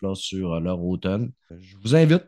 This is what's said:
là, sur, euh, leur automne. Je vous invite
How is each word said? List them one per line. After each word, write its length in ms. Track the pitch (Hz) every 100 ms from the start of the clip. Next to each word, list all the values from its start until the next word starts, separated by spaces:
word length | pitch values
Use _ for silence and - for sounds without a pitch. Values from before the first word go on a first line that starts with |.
là, 120 | 98
sur, 400 | 95 - 95 92
euh, 60 | 82
leur 200 | 87 90
automne. 500 | 87 92 92 101 120 - -
Je 260 | 87 92 98
vous 140 | 110 151
invite 260 | 156 143